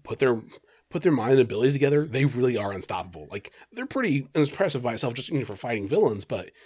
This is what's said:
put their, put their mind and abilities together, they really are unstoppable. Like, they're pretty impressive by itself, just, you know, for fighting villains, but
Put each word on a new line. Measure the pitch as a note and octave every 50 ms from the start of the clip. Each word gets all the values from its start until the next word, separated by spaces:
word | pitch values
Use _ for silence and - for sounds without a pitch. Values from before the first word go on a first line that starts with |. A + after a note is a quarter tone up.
| -
put | - A2+ -
their, | C#3+ C3 A#2+ A2 A2 - - - _ _ _ _ _ _
put | - E3+ D#3+
their | F3+ D3+
mind | B2 A2 A#2+ C3+
and | C3+
abilities | B2 G#2+ G2 G#2 B2 C3+ C#3+
together, | C3+ C#3+ C#3 C#3+ D3 D3+
they | D#3 C3+ C3+ C#3
really | C#3 A#2 B2 B2+ B2+ A#2+ G#2
are | G#2 G2+ G2
unstoppable. | F#2+ F#2 - - F#2 F2 F#2 F2+ D#2 D2+ D2
Like, | - G2+ - - _ - - _ -
they're | A3 C4
pretty | C#4 - C4+ B3 G3 C3+ B2+ C3+ - -
impressive | D#3+ D3 C#3 - - G3 F3 C#3+ B2+ A#2+
by | A#2+ A2+
itself, | G#2+ - B2 A#2+
just, | - - -
you | - C#3
know, | A#2+
for | - G#2
fighting | - - A#2+ A#2 G#2+ G2+ G2
villains, | C#3+ G3+ G#3+ C#3 G#2+ G2 F#2+
but | - A#2+ F2 F2 - _ _ -